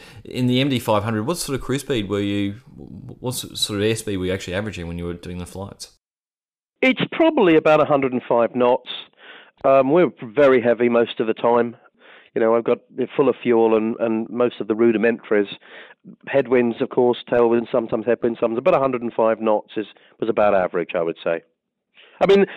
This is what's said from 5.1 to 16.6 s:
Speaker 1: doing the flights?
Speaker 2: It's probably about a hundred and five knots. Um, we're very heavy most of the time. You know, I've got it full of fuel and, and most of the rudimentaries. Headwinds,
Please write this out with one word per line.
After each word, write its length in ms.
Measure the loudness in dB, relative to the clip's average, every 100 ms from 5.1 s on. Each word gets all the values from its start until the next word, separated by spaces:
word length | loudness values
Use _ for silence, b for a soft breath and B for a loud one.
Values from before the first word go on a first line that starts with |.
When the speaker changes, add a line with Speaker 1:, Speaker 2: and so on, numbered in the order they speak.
Speaker 1:
doing 240 | -10 -12 -12
the 80 | -12
flights? 500 | -12 -14 -16 -20 _ _ _ _ _ _ _ _ -2
Speaker 2:
It's 180 | 0 0 -4
probably 460 | 2 2 4 4 4
about 240 | 4 4
a 60 | 4
hundred 260 | 0 0
and 100 | -4 -2
five 260 | 0 0
knots. 360 | 2 2 2 -2 -14 -16 B B B B B
Um, 280 | 2 4 4
we're 180 | 4 2 -2
very 380 | -6 2 6 6
heavy 300 | 4 2 2
most 280 | 2 0 -2
of 80 | -4
the 60 |
time. 420 | 0 2 2 0 -6 _ _ b b b
You 80 | -2
know, 120 | 2
I've 100 | 2
got 160 | 0 -4 _ -8
it 100 | -6 0
full 140 | 0
of 60 | 0
fuel 320 | 0 2 4 2
and, 180 | 0 -4
and 300 | -2 -2 -4
most 320 | -2 -4 -4
of 80 | -4
the 60 |
rudimentaries. 760 | 2 2 4 0 -2 -2 0 0 -6 B B B B -20 -20 -4
Headwinds, 540 | -2 2 2